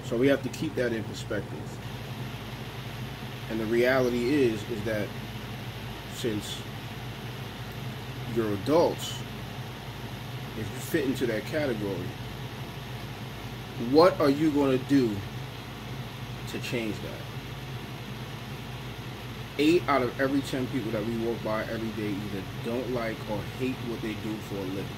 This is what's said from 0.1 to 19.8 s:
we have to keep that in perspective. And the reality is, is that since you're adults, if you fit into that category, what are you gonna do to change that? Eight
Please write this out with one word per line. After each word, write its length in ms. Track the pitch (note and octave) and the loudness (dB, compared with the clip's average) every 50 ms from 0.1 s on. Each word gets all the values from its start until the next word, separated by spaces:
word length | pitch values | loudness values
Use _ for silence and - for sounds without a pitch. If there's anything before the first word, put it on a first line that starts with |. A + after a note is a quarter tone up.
| B2 | 2
we 120 | A#2 C3 C#3 | 4 6 6
have 140 | C#3 - | 6 4
to 60 | B2+ A#2+ | 2 -4
keep 260 | - - E3 D3+ - | -2 -2 -2 0 0
that 160 | B2+ B2 A#2+ | 0 2 2
in 100 | A#2 A2 G2 | 0 -2 -2
perspective. 720 | - G2 - - - A2 G2+ F#2+ - - - - - - - - - - - - - - - - - - - - - - - - - - - - - - - - - - - - - - - - - | -4 -6 -6 -4 -2 -2 -2 -2 -4 -8 -8 -8 -8 -8 -8 -8 -8 -8 -8 -8 -8 -6 -6 -6 -6 -6 -8 -8 -8 -8 -8 -8 -8 -8 -8 -8 -8 -6 -6 -6 -8 -8 -8 -8 -8 -8 -8 -6 -4
And 80 | A2+ A2 | -2 -2
the 80 | A2 | 2
reality 760 | G#2+ A#2 A#2 A#2+ B2+ C3+ C3+ B2+ B2 A#2+ A#2+ A#2+ B2+ D3 D3 C3 | 4 6 6 8 8 8 6 6 4 4 2 4 4 6 6 6
is, 160 | A#2 A2 G#2+ G#2+ G#2+ | 6 4 2 -2 -4
is 120 | A#2+ G#2 G2+ | -4 -2 0
that 240 | A2 A2 G#2+ G2+ - - - - - - - - - - - - - - - - - - - - - - | 0 0 0 0 -2 -4 -8 -8 -8 -8 -8 -8 -6 -8 -8 -8 -8 -8 -8 -8 -8 -8 -8 -8 -8 -6
since 420 | - - A#2+ G#2+ G#2 - - - - - - - - - - - - - - - - - - - - - - - - - - - - - - - - - - - - - - G#2+ | -2 -2 -2 -2 -2 -4 -4 -6 -6 -8 -8 -8 -8 -8 -8 -8 -8 -8 -8 -8 -8 -8 -8 -8 -8 -8 -8 -8 -8 -8 -8 -8 -6 -6 -6 -6 -6 -8 -8 -8 -6 -6 0 2
you're 180 | A2+ A2+ G#2 | 2 2 2
adults, 640 | G2+ G2+ G2+ B2 D3 F3 D#3 A#2 - - - - - - - - - - - - - - - - - - - - - - - - - - - - - - - - - - | 0 0 2 4 6 8 6 6 4 0 -4 -4 -4 -6 -6 -6 -6 -8 -8 -8 -8 -8 -8 -8 -10 -10 -10 -10 -8 -8 -8 -8 -8 -8 -8 -8 -6 -6 -6 -6 -6 -4
if 0 | |
you 200 | - G#2 - - | -4 -4 -4 -6
fit 260 | - - - E3 C3+ | -4 0 2 2 4
into 220 | C3+ B2 B2+ C#3 | 2 2 2 2
that 180 | A#2 A2 G#2+ G#2 | 2 2 0 0
category, 600 | B2 D#3 D#3 D3+ C3+ A#2 G#2 G#2 G2 G2 - - - - - - - - - - - - - - - - - - - - - - - - - - - - - - - - - - - - - A#2+ A#2+ | 0 0 2 2 2 0 0 0 0 -2 -2 -4 -4 -6 -8 -8 -8 -8 -8 -8 -8 -8 -8 -8 -8 -8 -10 -8 -8 -8 -8 -8 -8 -8 -8 -8 -8 -8 -8 -8 -8 -8 -8 -8 -8 -4 -2 0 8
what 300 | C3+ D#3 E3+ F#3+ F#3 - | 10 12 12 10 10 8
are 100 | D#3+ C#3+ | 6 6
you 200 | C#3 C#3+ D#3+ D#3 | 8 8 6 6
gonna 260 | C#3 C#3+ C#3 C3+ B2+ B2+ | 6 6 6 6 6 4
do 360 | C3 - C#3+ C#3 B2 A2 G#2 G2+ F#2+ - - - - - - - - - - - - - - - - - - - - - - - - - | 4 6 8 8 8 6 2 0 -4 -6 -6 -6 -8 -8 -8 -10 -10 -10 -10 -10 -8 -8 -8 -8 -8 -8 -8 -8 -8 -8 -8 -8 -6 -6
to 100 | - G#2+ | -6 -4
change 340 | - - C#3 A#2+ A2+ G#2+ F#2+ - | -4 -2 -2 0 0 0 -2 -4
that? 180 | - - - - - - - - - - - - - - - - - - - - - - - - - - - - - - - - - - - - - - - - - - - - - - - - - - - - | -6 -6 -6 -8 -8 -8 -8 -8 -8 -8 -8 -8 -8 -8 -8 -8 -8 -8 -8 -8 -8 -8 -8 -8 -8 -8 -8 -8 -8 -8 -8 -8 -8 -8 -8 -8 -8 -8 -8 -8 -8 -8 -8 -8 -8 -8 -8 -8 -8 -6 0 4
Eight 240 | C#3+ D#3 E3+ F3 | 6 6 6 6